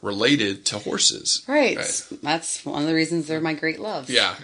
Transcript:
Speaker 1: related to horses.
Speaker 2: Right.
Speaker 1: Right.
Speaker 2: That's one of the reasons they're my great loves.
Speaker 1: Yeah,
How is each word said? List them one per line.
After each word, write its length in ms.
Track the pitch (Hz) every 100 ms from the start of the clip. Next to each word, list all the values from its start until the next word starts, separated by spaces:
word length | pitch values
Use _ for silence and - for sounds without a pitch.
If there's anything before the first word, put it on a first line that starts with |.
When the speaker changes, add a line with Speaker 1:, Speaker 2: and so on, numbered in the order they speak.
Speaker 1:
related 640 | 101 101 123 143 101 98 -
to 120 | 107
horses. 640 | - 101 - - - - -
Speaker 2:
Right. 280 | 294 226 -
Speaker 1:
Right. 260 | - - - -
Speaker 2:
That's 420 | 147 165 - -
one 180 | 147 143
of 60 | 151
the 60 |
reasons 320 | 160 160 170 151
they're 140 | 160
my 140 | 160
great 260 | 151 160 -
loves. 280 | 208 165 131
Speaker 1:
Yeah, 240 | 120 95 -